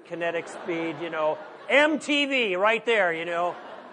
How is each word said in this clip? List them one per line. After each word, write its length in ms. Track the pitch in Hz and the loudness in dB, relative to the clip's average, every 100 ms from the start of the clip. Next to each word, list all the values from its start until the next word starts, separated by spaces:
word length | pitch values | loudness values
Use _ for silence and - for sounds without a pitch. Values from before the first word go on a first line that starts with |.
kinetic 420 | - 170 170 165 165 | -12 -4 -2 -2 -6
speed, 500 | - - 165 165 147 | -8 -4 -2 -2 -4
you 100 | 170 | -6
know, 280 | 160 156 151 - - - | -2 0 -2 -8 -12 2
M 300 | 262 302 294 | 4 6 2
T 280 | - 294 277 | 0 0 2
V 280 | 262 220 180 | 0 0 2
right 280 | 208 226 | 2 2
there, 280 | 233 226 180 | 2 4 2
you 100 | 160 | 0
know. 320 | 170 170 175 - - - - | -2 -2 -2 -4 -12 -16 -18